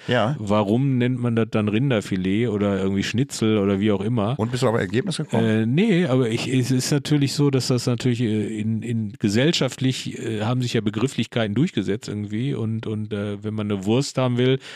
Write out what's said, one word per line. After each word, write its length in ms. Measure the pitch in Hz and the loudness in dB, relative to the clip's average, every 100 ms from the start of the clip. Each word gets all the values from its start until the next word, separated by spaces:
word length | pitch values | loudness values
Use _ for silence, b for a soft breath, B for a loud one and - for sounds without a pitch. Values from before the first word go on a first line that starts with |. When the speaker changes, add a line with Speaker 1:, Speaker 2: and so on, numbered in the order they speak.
| B | B
Speaker 1:
Ja. 280 | 120 107 147 | 0 2 0
Speaker 2:
warum 580 | 104 107 101 117 139 127 | 0 2 2 2 2 2
nennt 220 | 123 127 | 0 0
man 160 | 120 113 | 0 0
das 140 | 110 | 0
dann 160 | 110 104 | 0 0
Rinderfilet 800 | 107 139 113 - 95 92 101 120 | 2 2 0 0 -2 0 0 0
oder 320 | 101 101 98 | 0 0 0
irgendwie 240 | 98 98 | 0 -2
Schnitzel 560 | 98 110 139 - 110 107 | -2 -2 -4 0 2 2
oder 200 | 98 98 | 2 2
wie 120 | 107 | 2
auch 100 | 98 | 0
immer? 320 | 101 120 104 127 | 0 0 0 -2
Speaker 1:
Und 100 | 113 | -2
bist 120 | 123 | 0
du 40 | 123 | 0
aber 120 | 113 | 2
Ergebnis 380 | 98 113 196 156 | 0 -2 -2 -4
gekommen? 280 | 151 117 113 | -2 0 2
Speaker 2:
Äh, 200 | 110 110 | 2 2
nee, 380 | 143 226 170 175 | 2 4 2 2
aber 220 | 131 120 | 2 2
ich, 180 | 113 - | 0 0
es 240 | 131 120 | 0 2
ist 200 | 131 - | 0 2
natürlich 420 | 147 - 151 135 | 0 2 2 2
so, 180 | - 143 | 2 2
dass 160 | 135 - | 2 2
das 180 | 123 - | 0 0
natürlich, 360 | 120 127 117 | 0 0 0
äh, 380 | 117 107 104 110 | 0 0 -2 -4
in, 220 | 107 110 | -2 -2
in 320 | 113 113 107 - | -2 -4 -4 -2
gesellschaftlich, 1000 | 107 107 143 170 135 - 127 - - - | 0 4 2 2 -2 0 -2 -2 -6 -8
äh, 240 | 117 110 107 | -6 -4 -2
haben 180 | 127 | -2
sich 100 | 120 | 0
ja 80 | 117 | -2
Begrifflichkeiten 720 | 107 104 131 - 120 120 110 | -2 0 -2 -2 -2 -2 0
durchgesetzt 540 | 104 180 - 95 104 - | 2 0 0 -2 -2 -4
irgendwie 460 | 104 104 107 135 135 | -8 -6 -4 -4 -4
und, 320 | 110 113 110 | -4 -4 -4
und, 260 | 107 107 | -6 -6
äh, 300 | 104 104 101 | -6 -6 -6
wenn 100 | 107 | -6
man 180 | 107 104 | -4 -2
eine 140 | 101 95 | -2 2
Wurst 320 | 120 139 - | 2 0 -2
haben 200 | 127 120 | 0 2
will, 200 | 127 135 B | 2 2 B